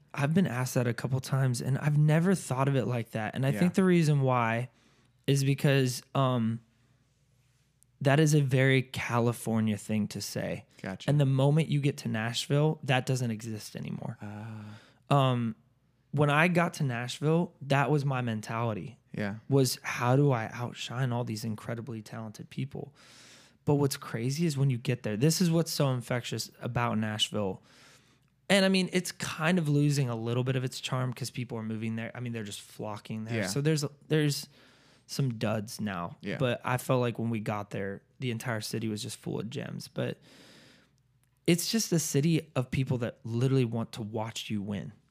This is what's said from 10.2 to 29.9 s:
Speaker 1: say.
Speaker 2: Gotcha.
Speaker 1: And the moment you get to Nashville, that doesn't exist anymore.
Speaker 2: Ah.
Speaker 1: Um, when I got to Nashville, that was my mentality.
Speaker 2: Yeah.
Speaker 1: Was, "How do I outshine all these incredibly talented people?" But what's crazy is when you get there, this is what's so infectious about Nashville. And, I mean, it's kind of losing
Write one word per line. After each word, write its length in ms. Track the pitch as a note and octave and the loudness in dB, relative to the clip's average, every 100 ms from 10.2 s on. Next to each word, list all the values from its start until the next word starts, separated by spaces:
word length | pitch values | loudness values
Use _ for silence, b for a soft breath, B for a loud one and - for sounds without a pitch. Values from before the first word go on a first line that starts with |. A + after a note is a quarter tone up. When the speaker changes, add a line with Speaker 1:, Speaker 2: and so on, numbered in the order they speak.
Speaker 1:
say. 440 | - A2 F#2+ F2 - - | -8 -6 -6 -6 -10 -14
Speaker 2:
Gotcha. 280 | - F#2+ - | -10 -6 0
Speaker 1:
And 100 | D3 | 2
the 60 | C3+ | 4
moment 420 | C3+ C#3+ D3+ D3+ | 4 4 2 2
you 140 | C#3+ | 0
get 160 | C#3 D3 | 0 -2
to 100 | - | -4
Nashville, 720 | A2+ A2+ B2 - C#3+ D#3 D#3+ | -4 -4 -4 -2 2 2 0
that 220 | C3 C3 C3 | 0 0 2
doesn't 260 | C3 A#2+ | -2 -2
exist 440 | G#2+ A2+ G#2+ - - | -4 -6 -10 -10 -10
anymore. 420 | - - - A#2 | -8 -8 -8 -10
Speaker 2:
Ah. 540 | G#2 G#2 A2 A2 G#2+ G#2+ B B - C#3+ C3 | -12 -12 -12 -12 -14 -18 B B 2 4 4
Speaker 1:
Um, 240 | B2 A2+ - _ _ _ _ _ | 2 0 -4 _ _ _ _ _
when 180 | C#3 D3 | 0 4
I 180 | D3 F3+ | 4 4
got 280 | F3 E3+ - | 4 2 0
to 80 | |
Nashville, 680 | C#3 A#2+ B2 - C#3+ E3 F#3+ - | -4 -2 -6 -4 0 2 0 -4
that 260 | C#3 C#3 B2+ | 0 2 4
was 160 | D3+ C#3+ | 2 0
my 160 | B2+ | -2
mentality. 800 | A#2+ A2 - A2+ A#2 G2+ D2+ - _ - | -2 -4 -4 -4 -2 -4 -8 -14 _ -6
Speaker 2:
Yeah. 180 | G#2 G#2+ - | -6 -6 2
Speaker 1:
Was, 300 | C#3 B2+ - | 4 4 0
"How 340 | - - A#2+ C3 | -6 -2 2 4
do 160 | C#3+ | 4
I 180 | A#2+ G#2+ | 2 -2
outshine 580 | A#2 A#2+ - - A#2+ C3 | -6 -8 -8 -8 -4 -2
all 120 | A#2+ | -2
these 200 | A#2+ G#2+ | -4 -6
incredibly 580 | A2+ G#2+ - A#2 A2+ A2+ | -6 -8 -8 -8 -8 -12
talented 480 | G#2 A2+ A2 - - | -12 -12 -12 -14 -12
people?" 440 | - C3+ - - B B B B B B B - | -8 -8 -8 -12 B B B B B B B 0
But 100 | C#3+ | 2
what's 220 | C#3 - | 2 0
crazy 480 | - A2+ B2 C#3+ E3+ | -8 -4 -2 0 0
is 120 | C3+ | 2
when 120 | C#3 | 2
you 80 | A#2+ | 2
get 260 | B2+ A#2+ | -2 -2
there, 140 | A2 G#2 | -2 2
this 240 | D3 D#3+ | 4 4
is 80 | F3 | 4
what's 200 | E3 D#3+ | 4 2
so 180 | - C#3 | 0 0
infectious 640 | B2+ A#2+ B2 - A#2 - - | 0 -2 -4 -4 -6 -8 -10
about 360 | B2+ A#2+ A#2+ A2 | -6 -2 0 0
Nashville. 640 | A2 G#2+ - A2 G2 - b b b b b b b _ - | -2 -2 -2 -2 -2 -4 b b b b b b b _ 0
And, 140 | G3 | 4
I 60 | F#3+ | 4
mean, 200 | F#3+ F#3 | 4 2
it's 180 | F3+ F3+ | 0 -2
kind 460 | - - - D#3+ F3+ | -6 -8 -2 2 2
of 80 | D3 | 4
losing 400 | D3 D3 | 4 4